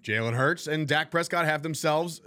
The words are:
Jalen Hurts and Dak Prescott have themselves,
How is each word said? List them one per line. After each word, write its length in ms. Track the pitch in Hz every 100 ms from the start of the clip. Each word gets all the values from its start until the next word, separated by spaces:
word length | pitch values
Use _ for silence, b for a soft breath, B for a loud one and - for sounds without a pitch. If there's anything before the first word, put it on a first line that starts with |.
Jalen 320 | - 110 113 117
Hurts 320 | 139 175 147
and 200 | 156 147
Dak 220 | 147 156
Prescott 340 | 170 170 175 156
have 180 | 151
themselves, 580 | 156 151 160 156 175 156